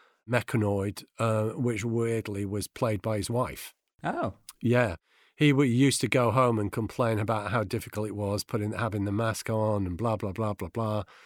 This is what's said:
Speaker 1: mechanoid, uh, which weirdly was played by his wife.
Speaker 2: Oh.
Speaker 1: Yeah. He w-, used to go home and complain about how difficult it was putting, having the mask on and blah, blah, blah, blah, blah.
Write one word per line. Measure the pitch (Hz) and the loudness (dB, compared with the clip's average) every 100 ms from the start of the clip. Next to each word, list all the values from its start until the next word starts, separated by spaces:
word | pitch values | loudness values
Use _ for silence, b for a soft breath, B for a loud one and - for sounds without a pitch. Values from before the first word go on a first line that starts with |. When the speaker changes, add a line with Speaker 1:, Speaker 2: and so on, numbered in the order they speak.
| b b - | b b -2
Speaker 1:
mechanoid, | 120 - 117 104 101 101 104 - - | -2 0 0 2 0 -2 -6 -14 -4
uh, | 113 110 107 | 0 2 0
which | 135 120 110 117 | 0 -2 0 -2
weirdly | 113 117 113 107 101 101 | 0 0 -2 -2 -4 -4
was | 101 92 | -4 -6
played | - 123 107 | -2 -2 0
by | 113 107 | -2 -2
his | 95 | -2
wife. | 117 107 78 - - _ _ | -2 -2 -6 -16 -18 _ _
Speaker 2:
Oh. | 160 269 117 - - - | -6 -4 -6 -6 -18 -4
Speaker 1:
Yeah. | 113 123 117 82 - _ _ _ | 2 2 2 -2 -12 _ _ _
He | 151 | 4
w-, | 135 139 | 6 4
used | 120 139 - | 6 4 4
to | 135 | 2
go | 131 120 | 2 4
home | 113 127 113 | 4 4 2
and | 104 | 0
complain | - 107 - 117 107 | -2 -4 0 0 2
about | 107 110 101 | 0 -2 0
how | 117 | -2
difficult | 101 117 - - 107 | -2 -4 -6 -6 -6
it | 101 | -4
was | 101 104 | -2 -2
putting, | - 113 104 | -2 -4 -2
having | - 113 101 98 | -2 -2 -2 -2
the | |
mask | 101 113 107 - | 0 0 -2 -2
on | 110 107 104 95 | 0 2 2 0
and | 87 | -2
blah, | 117 107 | -2 0
blah, | 104 | -2
blah, | 92 110 | -2 -4
blah, | 101 87 | -4 -6
blah. | - 110 107 98 b | -4 -2 -2 -4 b